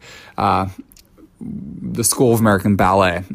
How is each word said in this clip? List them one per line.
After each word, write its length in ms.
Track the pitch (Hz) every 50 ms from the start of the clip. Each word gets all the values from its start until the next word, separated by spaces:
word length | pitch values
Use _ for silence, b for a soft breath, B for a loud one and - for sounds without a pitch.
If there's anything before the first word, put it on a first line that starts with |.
| B B B B B B B -
uh, 300 | 104 101 92 92 95 92 92 - - _ - _ _ _ _ _ - - _ -
the 640 | - - - - - 69 - - - - - 113 117
School 280 | - - - 135 123 117
of 80 | 110
American 360 | 113 110 101 95 95 107 101
Ballet. 460 | 92 101 92 95 98 95 92 87 87 95 -